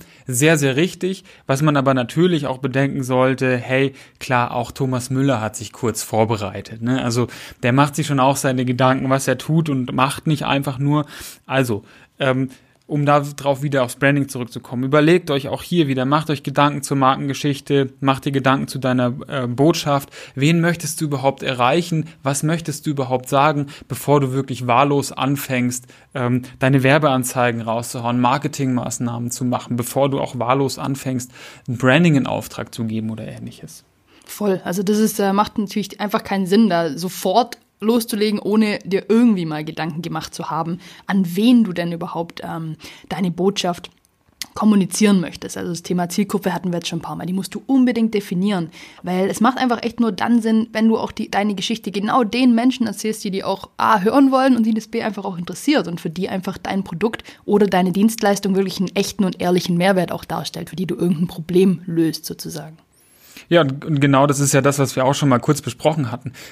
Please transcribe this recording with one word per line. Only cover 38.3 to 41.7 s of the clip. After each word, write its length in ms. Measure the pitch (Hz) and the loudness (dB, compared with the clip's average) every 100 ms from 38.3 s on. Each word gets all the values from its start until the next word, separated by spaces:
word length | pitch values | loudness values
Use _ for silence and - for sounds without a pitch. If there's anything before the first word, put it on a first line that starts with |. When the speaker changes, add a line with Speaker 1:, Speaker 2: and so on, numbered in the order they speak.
| 208 | 0
Speaker 2:
ohne 380 | - 214 214 202 | 0 2 2 0
dir 260 | 175 190 - | -2 -2 2
irgendwie 380 | 226 240 196 160 | 4 4 4 -2
mal 180 | 151 | -6
Gedanken 380 | 156 156 156 156 | -8 -6 -6 -6
gemacht 320 | 165 160 - | -8 -8 -8
zu 160 | - 165 | -10 -8
haben, 280 | 151 160 175 - - - | -6 -4 -6 -10 -14 -2
an 300 | 196 175 175 | 0 0 2
wen 280 | 226 247 | 6 6
du 80 | 202 | 4